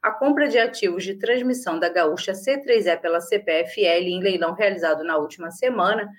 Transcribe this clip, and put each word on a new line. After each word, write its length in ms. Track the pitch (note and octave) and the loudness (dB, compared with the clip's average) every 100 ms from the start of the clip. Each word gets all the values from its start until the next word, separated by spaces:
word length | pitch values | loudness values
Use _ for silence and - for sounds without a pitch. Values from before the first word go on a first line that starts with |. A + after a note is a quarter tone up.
a 80 | G#3+ | -4
compra 380 | - C#4 C#4+ D4 | 0 0 2 2
de 100 | A#3+ | 2
ativos 460 | A#3+ - F#3+ F3 | 2 0 -2 -2
de 100 | F#3 | -6
transmissão 640 | G3 A3+ B3 B3+ B3 - E3 | -6 0 0 0 -2 -2 -2
da 100 | F3 | 0
gaúcha 460 | F3 D#3 E3+ - | 2 2 0 -4
C 260 | G3 A3+ C#4 | -6 -2 -2
três 260 | C#4 A3+ F3+ | 2 2 4
E 100 | E3+ | 0
pela 240 | E3+ E3+ | 0 -2
C 160 | E3+ G3+ | 0 -2
P 140 | G3+ | 0
F 340 | D#3+ E3+ - F#3 | 0 0 2 2
L 240 | E3+ F3+ | 4 0
em 100 | F3+ | -2
leilão 340 | G3 F#3 E3 | 0 0 -2
realizado 500 | F3 G#3 F#3 E3 D#3 | 0 0 0 0 0
na 140 | E3 D#3 | 0 -2
última 340 | D3+ - E3 | -2 -8 -12
semana 580 | - B3+ A#3 F3+ A3 G3+ | -4 -2 0 0 0 -4